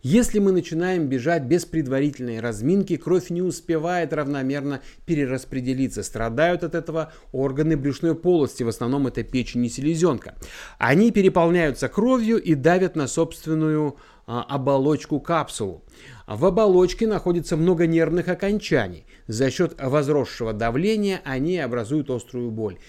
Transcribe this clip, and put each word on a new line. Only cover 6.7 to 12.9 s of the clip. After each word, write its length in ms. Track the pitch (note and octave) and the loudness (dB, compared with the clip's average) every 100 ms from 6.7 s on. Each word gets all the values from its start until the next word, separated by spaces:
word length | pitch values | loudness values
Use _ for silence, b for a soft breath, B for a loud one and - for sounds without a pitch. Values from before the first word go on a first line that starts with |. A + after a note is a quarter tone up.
этого 380 | E3+ E3 D#3+ D#3 B B | -6 -4 -6 -6 B B
органы 420 | C3 C#3 C3+ D#3 D#3 | -4 -2 0 0 2
брюшной 400 | C#3 B2+ E3 D#3+ | -2 -2 -2 0
полости, 480 | F3+ F3 C3 - | 2 2 2 0
в 60 | A#2 | -4
основном 380 | G#2+ A#2+ C#3 C3 | -2 -2 0 0
это 160 | - | -2
печень 420 | A2 B2+ A#2 B2 A#2+ | -2 -2 -2 -2 -2
и 40 | |
селезенка. 680 | B2+ C#3+ E3 F3 A#2+ - - B B B B | -2 -2 2 2 2 -6 -18 B B B B
Они 340 | A#2 D3+ A3+ | 4 6 6
переполняются 760 | G#3 F#3 F#3 E3+ F3 D#3+ A#2+ C3+ | 6 4 4 4 4 2 0 -4
кровью 520 | - A#3+ B3+ A3 A3+ | 0 2 2 2 0
и 140 | E3+ D3 | 2 2
давят 400 | C#3+ F3+ F#3 | 4 4 2